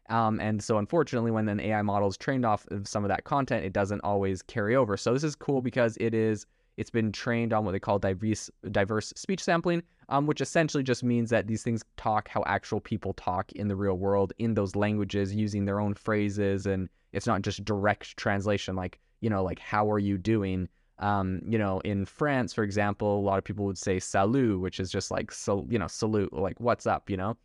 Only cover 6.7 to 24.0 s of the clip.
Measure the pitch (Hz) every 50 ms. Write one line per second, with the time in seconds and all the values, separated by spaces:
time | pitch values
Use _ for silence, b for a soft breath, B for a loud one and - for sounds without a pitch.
6.7 | _ - 110 - - 117 110 107 98 - - 123 117 117 117 113 113 107 107 98
7.7 | 92 98 - 117 101 101 104 98 95 90 110 110 104 - - - - _ - 95
8.7 | 104 104 98 98 110 107 - - - - - - 196 - - - - - - 180
9.7 | 170 170 - b b b b - 131 143 147 147 151 - 139 - - 170 160 147
10.7 | - 147 135 131 123 - 123 120 120 117 117 113 117 107 92 107 110 107 - 123
11.7 | 117 110 - - _ - - 117 107 107 - - - 110 - - 98 98 - -
12.7 | 113 101 - - 113 95 - 95 87 - - - 90 92 95 - - - 104 101
13.7 | 98 95 101 98 92 90 98 98 101 101 98 95 - - 113 113 110 107 101 95
14.7 | 92 101 104 104 107 104 101 98 - 101 98 95 101 107 107 104 104 101 98 98
15.7 | 98 101 104 104 101 - - - 110 104 104 104 98 104 101 98 98 95 92 98
16.7 | 95 95 92 - - _ _ _ - 98 - 120 110 98 98 107 95 - 101 107
17.7 | 107 98 98 104 104 - - - - - - 113 101 98 95 107 104 98 - -
18.7 | 92 95 92 92 - - _ _ _ _ - 113 104 95 95 90 - - - -
19.7 | - 107 107 107 107 104 101 101 101 92 87 107 113 110 98 95 92 92 92 -
20.7 | - _ _ _ _ - 95 101 101 101 95 92 95 87 - - 113 110 104 98
21.7 | 95 95 - 101 104 98 95 - - - 151 147 139 131 117 87 - - 110 101
22.7 | 95 107 101 104 98 - 107 104 101 104 101 98 98 98 - - 101 101 101 98
23.7 | 95 - - 104 92 92